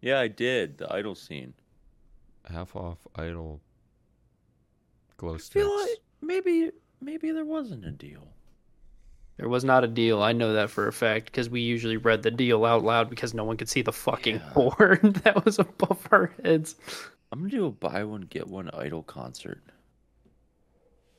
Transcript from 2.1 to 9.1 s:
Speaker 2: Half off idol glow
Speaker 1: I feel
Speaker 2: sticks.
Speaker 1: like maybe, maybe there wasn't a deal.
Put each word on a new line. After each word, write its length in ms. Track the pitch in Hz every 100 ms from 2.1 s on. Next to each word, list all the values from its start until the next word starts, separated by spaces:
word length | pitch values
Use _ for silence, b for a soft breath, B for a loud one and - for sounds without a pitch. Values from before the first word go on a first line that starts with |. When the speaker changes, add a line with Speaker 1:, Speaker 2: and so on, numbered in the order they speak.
| - _ _ -
Speaker 2:
Half 240 | 85 92
off 260 | 95 90 87 - -
idol 420 | 82 85 80 76 _ _ _ _ _ _ _ _ _ _ _ _ _ _ _ _
glow 140 | 85 80
Speaker 1:
I 40 |
feel 0 | - - 403 403
Speaker 2:
sticks. 120 | 403
Speaker 1:
like 80 | 466 _ _
maybe, 500 | 302 370 370 339 330 - _ _
maybe 300 | 269 320 320
there 120 | 320
wasn't 400 | 302 311 262 151
a 80 | 160
deal. 340 | 147 143 147 147 - - _ _ _ - - -